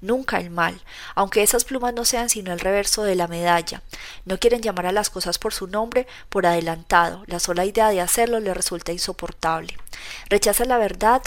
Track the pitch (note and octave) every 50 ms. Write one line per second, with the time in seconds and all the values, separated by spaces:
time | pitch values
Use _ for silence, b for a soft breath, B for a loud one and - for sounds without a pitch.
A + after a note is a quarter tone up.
0 | - F#3+ A#3 C4 C4+ - - F3+ F3+ F3 E3+ E3+ E3 E3+ F3+ F#3 - B B B
1 | B B B - G3 F#3+ - A3 G#3 G#3 - A#3+ B3+ - C4+ C4 A#3+ B3 A#3+ A#3+
2 | A#3+ A#3 - A#3 A#3+ A#3+ - G#3+ G3 F#3+ F3 E3+ E3+ F#3 G3 G3+ G3+ - - -
3 | G#3+ G3+ F#3+ F3+ F3 E3+ E3+ E3+ F3 F3 F3 E3+ E3+ - - - - - B B
4 | B B B B B F#3 F#3+ F#3+ - A#3 A#3 B3 A3 A3 F#3+ F3+ F3 F3+ F#3 G#3
5 | G#3 - - F#3 F3+ F3+ F3 - - A3 G#3 - G3 F#3 F#3+ G#3 A3 A#3 - B3+
6 | B3+ B B B B B - G3 F3+ F3 F3 E3+ D#3+ E3 E3 E3 E3+ - - F3
7 | E3+ E3 E3+ F3+ G3+ - F3 F3 - - F3 F3 F#3 G3 G3+ A3+ A3 A3 G#3 F#3
8 | F3 F3+ - - A#3 A3+ A#3 A3+ G#3+ G3 F3+ F3 E3+ - F#3 E3+ - - E3+ F3+
9 | - - F3+ - - E3 - - - D#3+ E3 E3 E3 E3+ - - - B B B
10 | B B B B B B G3+ G3+ G3+ G#3+ G3+ - A#3+ B3+ B3 A#3+ G#3+ G3 F#3 F#3
11 | G#3 G#3+ A#3+ C4 -